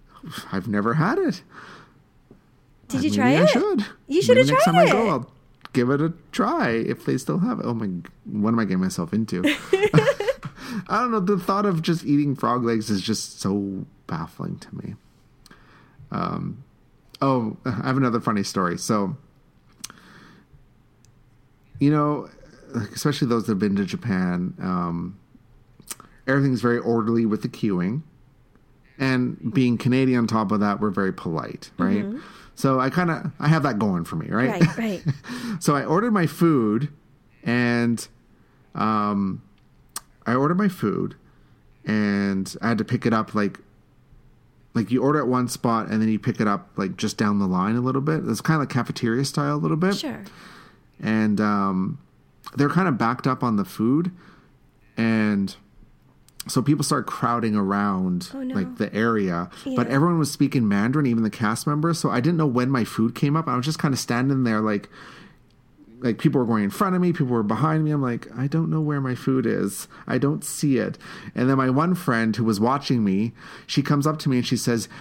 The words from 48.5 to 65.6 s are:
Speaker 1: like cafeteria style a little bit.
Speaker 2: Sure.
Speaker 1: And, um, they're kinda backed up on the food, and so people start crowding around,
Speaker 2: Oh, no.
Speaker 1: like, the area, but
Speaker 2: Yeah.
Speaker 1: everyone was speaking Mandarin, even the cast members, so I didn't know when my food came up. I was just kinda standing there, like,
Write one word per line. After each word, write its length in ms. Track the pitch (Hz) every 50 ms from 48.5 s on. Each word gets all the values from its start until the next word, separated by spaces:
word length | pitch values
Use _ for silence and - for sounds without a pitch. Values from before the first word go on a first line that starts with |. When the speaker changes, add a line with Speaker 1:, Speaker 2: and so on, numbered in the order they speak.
| 160 156
Speaker 1:
like 80 | 135 -
cafeteria 540 | - 131 117 - 147 - - 117 113 123 139
style 280 | 135 - 156 143 143 147
a 20 | 147
little 180 | 160 156 160
bit. 200 | 156 180 190 202
Speaker 2:
Sure. 260 | 202 - 285 - - 202 - - - - - - - - - - - - - _ -
Speaker 1:
And, 400 | - 104 110 110 110 107 104 98
um, 580 | 107 104 104 101 98 98 92 92 95 98 - - - _ _ _ _ _ _ _ - - -
they're 120 | - 143 147
kinda 220 | - 170 190 180 131
backed 340 | 101 117 113 123 123 -
up 160 | 139 127 - 131
on 120 | 120 110
the 80 | 101 98
food, 460 | - - - 110 117 135 156 175 180 - - - - - - - _ _ _ _ _ _ _ _ _ -
and 580 | - 113 113 113 110 107 107 104 101 98 98 - - - _ _ - - - - _ _ _ _ _ - _ - - - -
so 140 | - 135 113
people 220 | 139 156 151 139
start 220 | - 151 135 107
crowding 500 | - - - - 117 120 120 113 110 107
around, 720 | 104 98 95 98 101 101 - 196 185 185 185 180 180 180 - -
Speaker 2:
Oh, 80 | 269 262
no. 120 | 254 262
Speaker 1:
like, 220 | 101 90 151 247
the 160 | - - - -
area, 540 | 104 113 117 113 107 98 92 85 85 87 87 - - -
but 240 | 277 262 127 120 117
Speaker 2:
Yeah. 60 | 127
Speaker 1:
everyone 240 | 139 156 175 175 165
was 120 | 151 -
speaking 380 | - - 147 131 - 135 113 104
Mandarin, 380 | 101 101 104 117 131 156 143
even 160 | 127 117 113 110
the 80 | 107
cast 360 | - - 110 104 110 - -
members, 320 | 156 147 151 151 170 165 165
so 120 | - 143
I 100 | 101 123
didn't 160 | 120 156 175 160
know 80 | 156
when 240 | 143 117 123 123 131
my 140 | 139 123 107
food 300 | - - - 110 117 117
came 220 | - 151 143 147
up. 120 | 160 160 143
I 80 | 123
was 80 | 123 123
just 160 | 151 156 -
kinda 160 | - 151 131
standing 480 | 113 - - 123 120 127 139 139 131 127
there, 160 | 117 110 107
like, 280 | 110 107 104 101 - - - - - - - - - - - - - _ _ _